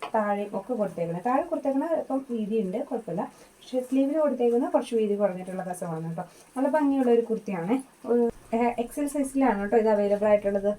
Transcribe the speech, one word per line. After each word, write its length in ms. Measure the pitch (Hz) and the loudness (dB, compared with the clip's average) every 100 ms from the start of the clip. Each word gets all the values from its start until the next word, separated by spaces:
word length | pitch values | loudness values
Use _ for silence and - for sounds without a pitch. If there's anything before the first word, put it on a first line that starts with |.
| - | -4
താഴെയും 360 | 220 208 202 208 | -2 0 -2 -2
ഒക്കെ 220 | 208 - | -6 -4
കൊടുത്തേക്കുന്നത്. 500 | 233 190 - 170 170 | -2 -2 -2 -4 -2
താഴെ 180 | 247 269 | 0 0
കൊടുത്തേക്കുന്ന 440 | 339 294 277 269 330 | 0 -2 -2 0 0
ഇപ്പം 400 | 320 - 269 269 | -2 -2 -4 -4
വീതിയുണ്ട്, 540 | 233 208 220 190 214 | -6 -2 -2 -2 -4
കുഴപ്പമില്ല. 380 | 277 240 - 170 262 - | -4 -8 -6 -6 -6 -10
പക്ഷേ 400 | - _ - 254 | -20 _ -6 -6
സ്ലീവിൽ 380 | 247 262 277 311 | 0 0 2 2
കൊടുത്തേക്കുന്ന 500 | 294 247 240 240 339 | 0 2 2 2 2
കുറച്ച് 260 | 294 240 | 0 0
വീതി 200 | 233 214 | 0 0
കുറഞ്ഞിട്ടുള്ള 480 | 202 202 180 180 185 | 2 0 -2 -8 -8
കസവാണ് 540 | 180 180 175 160 165 165 | -8 -6 -6 -6 -6 -8
ട്ടോ. 60 | 175 - - 254 | -10 -14 -10 0
നല്ല 120 | 277 | 2
ഭംഗിയുള്ള 420 | 302 285 277 247 | 4 2 2 4
ഒരു 100 | 233 | 4
കുർത്തിയാണ്. 640 | 226 220 - 180 175 262 - _ 233 | 2 -4 -4 -4 0 -2 -4 _ 0
ഒരു, 220 | 240 233 - - 226 | 2 2 -2 -4 0
ആ, 20 | 240 - | 0 0
എക്സ് 220 | 240 294 | -6 -4
എൽ 80 | 285 | -4
സൈസിലാണ് 600 | 294 269 269 262 202 202 | -2 -2 2 2 2 2
ട്ടോ 60 | 220 | 2
ഇത് 120 | 220 | 4
അവൈലബിൾ 380 | 208 202 202 214 | 2 2 2 4
ആയിട്ടുള്ളത്. 480 | 208 202 202 202 | 4 2 0 0